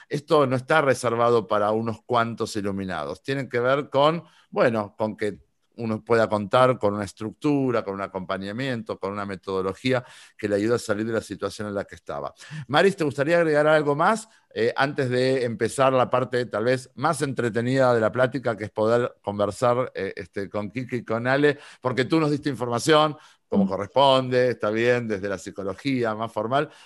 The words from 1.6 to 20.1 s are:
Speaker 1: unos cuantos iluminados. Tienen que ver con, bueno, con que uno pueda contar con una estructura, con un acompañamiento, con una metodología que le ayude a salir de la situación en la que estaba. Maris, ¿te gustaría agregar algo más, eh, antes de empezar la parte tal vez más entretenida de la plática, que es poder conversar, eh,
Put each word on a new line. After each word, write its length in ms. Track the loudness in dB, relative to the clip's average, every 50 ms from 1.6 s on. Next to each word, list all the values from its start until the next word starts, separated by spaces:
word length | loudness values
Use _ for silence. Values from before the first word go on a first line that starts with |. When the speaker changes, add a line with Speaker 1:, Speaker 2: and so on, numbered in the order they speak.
| 2 2
Speaker 1:
unos 320 | 0 0 -2 -4 -6 -8 _
cuantos 520 | -2 0 0 0 0 -2 -4 -6 -6 -4
iluminados. 680 | -4 -4 -4 -4 -4 -6 -6 -6 -6 -6 -8 -8 -10
Tienen 260 | _ -6 -6 -6 -6 -4
que 120 | -4 -2
ver 320 | 0 2 0 0 -2 -2
con, 320 | 0 2 4 4 2 0 -6 -12 _ _ _ _
bueno, 460 | -2 0 2 2 2 0 -2 -4 -4 -4
con 180 | -4 -4 -2
que 300 | -4 -4 -4 -4 -8 -14 _ _ _ _ _ _ -8
uno 240 | -6 -4 -4 -6 0
pueda 240 | 2 4 4 4 2
contar 500 | 0 -2 -2 0 2 4 4 4 4 2
con 140 | 0 -2 0
una 100 | -2 -4
estructura, 800 | -8 -8 -10 -12 -12 -10 -4 -2 0 0 2 0 0 0 -2 -2
con 120 | -4 -6
un 60 | -6
acompañamiento, 960 | -8 -8 -8 -10 -6 -6 -6 -6 -6 -8 -8 -6 -6 -4 -6 -6 -6 -8 -10 -8
con 140 | -6 -8
una 140 | -6 -6 -8
metodología 800 | -8 -8 -10 -8 -4 -4 -2 -2 -4 -6 -4 -2 0 0 0 -2 -6 -12 -20 -20 -20 _ -8
que 100 | -4 -2
le 80 | 0
ayude 200 | 0 2 0 0
a 40 | 0
salir 260 | -2 -2 -4 -2 -2
de 60 | -2
la 100 | -4 -4
situación 460 | -4 -6 -8 -8 -8 -8 -8 -8 -10 -8
en 80 | -6
la 80 | -8 -8
que 120 | -8 -14
estaba. 380 | -18 -14 -10 -10 -8 -8 -10 -12 _ -18 -16 -14 -14 -8 -2
Maris, 260 | 2 4 4 4 2
¿te 80 | 0 -2
gustaría 320 | -4 -2 -2 0 0 2
agregar 320 | 2 2 2 2 2 4 4
algo 260 | 4 4 4 2 0
más, 360 | 2 2 2 2 0 -4 -10 _ _ _ _ -4
eh, 180 | -2 0 0 2 0
antes 320 | 0 0 0 -2 -2 0
de 340 | 0 2 2 2 2 0 0
empezar 480 | -2 -2 -2 -2 -2 2 2 2 4
la 180 | 4 4 2 2
parte 360 | 2 0 0 0 -2 -2 -2
tal 180 | -2 -2 -2 0
vez 260 | 2 0 0 -2 -8 _
más 260 | -4 -2 -2 -2 -2
entretenida 720 | -2 -4 -2 -2 -2 -2 -2 -2 0 0 2 4 4 4 4
de 60 | 4
la 140 | 2 2 2
plática, 420 | 2 0 0 0 -2 -4 -4 -4
que 80 | -4 -6
es 80 | -6
poder 460 | -2 0 2 4 4 2 2 0 -4 _
conversar, 680 | _ -6 -2 -2 -2 -2 0 0 0 2 2 2 0 -4 -4
eh, 200 | -6 -6 -6